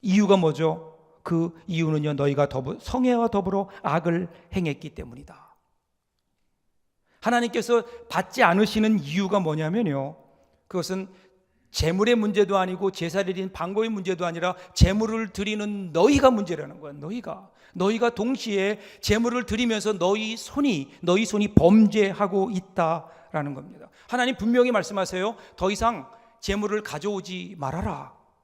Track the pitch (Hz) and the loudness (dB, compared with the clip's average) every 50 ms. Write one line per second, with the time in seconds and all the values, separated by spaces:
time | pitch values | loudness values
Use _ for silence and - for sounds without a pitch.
0 | - 208 185 202 208 190 202 190 170 156 147 139 160 160 160 170 165 - - _ | 0 4 4 4 6 6 6 6 6 2 2 2 0 0 0 -2 -8 -18 -20 _
1 | _ _ _ _ _ - 170 165 165 165 165 - - - 165 160 165 156 156 151 | _ _ _ _ _ -2 -2 0 0 -2 -6 -12 -12 -6 -2 -2 0 0 0 0
2 | 147 151 147 139 143 143 143 135 143 139 - 131 127 135 175 240 - - - 262 | 0 -2 -2 0 0 0 2 2 0 0 0 -6 -6 -6 -10 -10 -10 -6 -2 0
3 | 254 254 247 233 233 226 - 202 190 185 190 196 196 190 - - - - 143 170 | 2 2 2 2 0 0 0 -2 -2 0 -2 -2 -4 -4 -10 -6 -4 -2 -2 0
4 | 160 175 170 170 185 170 - - _ _ - 190 175 156 139 139 - 151 - - | 0 0 -2 -2 -4 -6 -12 -20 _ _ -4 -4 -2 -2 -4 -6 -10 -16 -14 -14
5 | 80 - - - 71 - - - - - _ _ _ _ _ _ _ _ _ _ | -16 -14 -16 -20 -20 -20 -20 -20 -20 -20 _ _ _ _ _ _ _ _ _ _
6 | _ _ _ _ _ _ _ _ _ _ _ _ _ _ _ _ _ _ _ _ | _ _ _ _ _ _ _ _ _ _ _ _ _ _ _ _ _ _ _ _
7 | _ _ _ _ - 220 240 240 240 233 - 233 208 - 240 233 214 - - - | _ _ _ _ -2 0 0 2 0 0 -2 -4 0 2 0 0 0 -2 -14 -20
8 | - - - 175 190 - - 254 240 180 175 196 214 208 - 220 214 220 220 196 | -16 -4 -4 -4 -4 -2 0 4 4 6 6 4 4 2 2 2 2 4 2 2
9 | 143 139 147 185 202 185 202 202 180 160 151 156 156 156 175 233 233 170 139 139 | 0 -2 -2 -2 0 0 0 0 0 0 -2 -2 -2 -2 -2 -2 0 0 -2 -2
10 | 135 143 156 - - _ _ _ _ _ _ _ _ _ - 180 165 - 185 190 | -4 -6 -10 -14 -20 _ _ _ _ _ _ _ _ _ -6 -6 -4 -4 -6 -8
11 | 190 190 - - _ _ _ _ _ _ _ _ _ _ - - - 160 170 190 | -8 -10 -16 -20 _ _ _ _ _ _ _ _ _ _ -6 -2 0 0 2 2
12 | 214 226 240 233 208 214 190 202 208 180 202 190 185 185 185 180 196 196 190 - | 4 4 4 4 4 0 2 2 2 4 4 2 2 0 -2 -2 -2 -4 -2 -2
13 | 170 170 156 196 196 185 190 180 190 190 190 - 165 175 196 208 220 226 220 202 | -6 -4 -2 -2 -2 -2 -4 -6 -6 -8 -6 -8 -8 -4 -2 -2 -2 -2 -2 -6
14 | 185 185 185 160 180 175 165 170 165 180 180 - - - - - - 180 196 214 | -4 -4 -4 -2 -2 -4 -4 -2 -4 -4 -4 -6 -12 -14 4 4 4 4 4 0
15 | 220 214 220 226 226 202 - - 208 208 214 214 208 208 208 202 190 175 147 160 | 0 -2 -2 -4 -6 -6 -6 -6 -4 -4 -4 -4 -6 -6 -6 -8 -8 -4 0 4
16 | 180 247 285 277 269 262 247 214 202 165 180 151 147 143 - - 151 147 143 143 | 4 6 6 6 6 4 4 4 -2 -4 -6 -8 -8 -12 -14 -16 -16 -16 -16 -12
17 | 143 160 208 247 - - 160 190 190 _ _ _ _ _ _ 175 180 196 226 226 | -12 -10 -10 -10 -10 -10 -14 -14 -16 _ _ _ _ _ _ 0 0 0 2 2
18 | 240 240 240 240 214 247 269 - - 233 202 196 190 202 214 208 - - - - | 2 0 0 0 -2 -2 -2 -4 -4 -2 -2 0 0 0 -2 -4 -8 -20 -20 -10
19 | - - 208 220 233 240 240 247 247 - 208 226 247 233 220 214 202 214 214 185 | -2 0 2 2 2 0 0 -2 -4 -4 -2 -2 0 0 0 -2 -2 -2 -2 0
20 | 170 185 202 214 220 220 220 226 - - - 285 285 285 208 147 135 - - - | 0 0 0 0 -2 -6 -8 -10 -12 -8 -4 0 0 0 0 0 -4 -8 -14 -6
21 | - 170 180 202 226 214 - 208 208 202 208 - 156 170 202 220 220 202 208 220 | 0 2 2 2 2 0 0 0 0 4 4 6 8 8 8 8 8 6 4 2
22 | 208 196 180 - 208 190 185 196 190 - 208 185 185 - - - 170 160 165 160 | 0 0 0 -2 -4 0 0 0 0 0 -4 -6 -8 -8 -4 -2 -2 0 -2 -4
23 | 147 - - - - - - 156 143 143 139 - 143 - - - - - _ _ | -6 -14 -20 -20 -20 -8 -8 -6 -6 -6 -10 -12 -14 -18 -20 -20 -20 -20 _ _
24 | - - - 247 240 254 262 - 190 226 240 247 247 254 240 208 170 - - 196 | -12 -6 -2 -2 0 0 -2 -2 0 2 4 4 4 4 4 0 -2 -2 -2 -4
25 | 185 - 185 185 185 214 226 - - - - - 175 196 208 202 226 233 240 151 | -4 -2 -2 -2 -4 -4 -4 -8 -16 -20 -8 -4 -2 -2 -2 0 0 -2 -2 -2
26 | 135 - - - - _ _ _ - - 196 208 208 202 208 214 208 - - 151 | -10 -14 -20 -20 -20 _ _ _ -6 -4 -4 -2 -2 -2 -4 -4 -6 -6 -10 -6
27 | 147 208 208 190 185 180 185 180 180 180 202 170 139 135 143 170 196 214 170 139 | -6 -6 -6 -6 -8 -10 -10 -10 -10 -12 -12 -8 -8 -6 -6 -4 -6 -6 -6 -8
28 | 139 131 - _ _ _ _ _ | -12 -18 -20 _ _ _ _ _